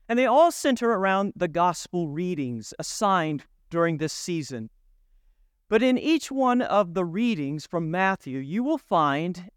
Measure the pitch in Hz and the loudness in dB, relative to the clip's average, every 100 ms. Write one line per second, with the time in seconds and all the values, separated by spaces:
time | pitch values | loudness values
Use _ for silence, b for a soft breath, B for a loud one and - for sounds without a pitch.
0 | - 240 254 262 339 - 302 247 233 208 | -4 0 4 6 4 4 0 2 0 2
1 | 190 190 202 - 175 165 175 160 - 180 | 2 2 0 -2 -2 2 0 0 -6 -4
2 | 160 147 180 170 127 117 104 - - - | -4 -4 -4 -4 -4 -6 -10 -12 -10 -2
3 | 208 185 156 147 - _ _ 165 170 156 | 2 2 2 -4 -8 _ _ 0 0 0
4 | 156 - - 170 135 123 110 - _ _ | -4 -6 -6 -6 -6 -8 -12 -16 _ _
5 | _ _ _ _ _ _ _ 214 254 254 | _ _ _ _ _ _ _ 4 4 2
6 | 302 320 - 269 262 247 254 202 180 170 | 2 0 0 0 2 2 2 2 2 0
7 | 175 175 240 185 139 151 - 170 160 175 | -2 0 0 0 -4 -6 -6 -4 -2 0
8 | 190 190 139 131 135 196 254 311 - 175 | 0 -2 -6 -8 -6 -4 -2 -2 0 2
9 | 147 139 170 180 180 | 2 2 -2 -6 -12